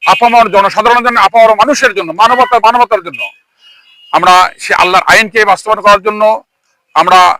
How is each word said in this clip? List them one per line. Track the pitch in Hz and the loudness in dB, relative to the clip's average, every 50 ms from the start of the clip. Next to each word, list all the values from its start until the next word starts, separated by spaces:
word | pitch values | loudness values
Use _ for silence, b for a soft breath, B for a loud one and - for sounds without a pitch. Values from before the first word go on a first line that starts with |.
| - | -2
আপামর | - 190 - 240 233 233 240 226 208 | -2 0 0 0 0 2 2 2 2
জনসাধারণের | 175 202 196 196 - 208 214 233 240 240 233 | 2 0 0 0 0 0 0 0 0 0 0
জন্য, | 247 240 233 | -2 -2 0
আপামর | 196 196 - 233 226 220 220 | 0 0 2 2 2 2 2
মানুষের | 202 220 262 285 - 262 247 202 | 0 0 -2 0 -2 -2 -2 -2
জন্য, | 196 185 165 208 | -4 -8 -8 -2
মানবতা, | 202 220 226 254 247 254 - 247 233 | 0 0 0 2 0 0 0 0 0
মানবতার | 214 220 240 247 240 - 220 196 | 0 0 0 0 0 -2 -2 -6
জন্য, | 170 170 139 - 311 294 - _ _ _ _ b b b b b b b b b _ - - | -6 -8 -14 -12 -14 -14 -14 _ _ _ _ b b b b b b b b b _ -6 -4
আমরা | 156 175 180 180 180 185 - - - | -2 2 4 4 4 2 0 -4 -10
সে | - - 196 | -6 -4 -2
আল্লাহর | - 175 180 185 185 - | -2 0 0 0 0 0
আইনকে | - 175 208 220 208 - 226 214 | 2 0 0 0 -2 -2 -2 0
বাস্তবায়ন | 202 190 175 - 220 220 208 | 0 0 -2 -2 -4 -4 0
করার | 185 208 202 202 185 | 0 0 0 0 -2
জন্য | 214 214 214 214 214 220 - - _ _ _ _ _ _ _ _ _ - | -4 -4 -2 0 -2 -2 -2 -6 _ _ _ _ _ _ _ _ _ -4
আমরা | 156 165 185 180 185 180 175 170 | -2 0 2 2 2 2 2 0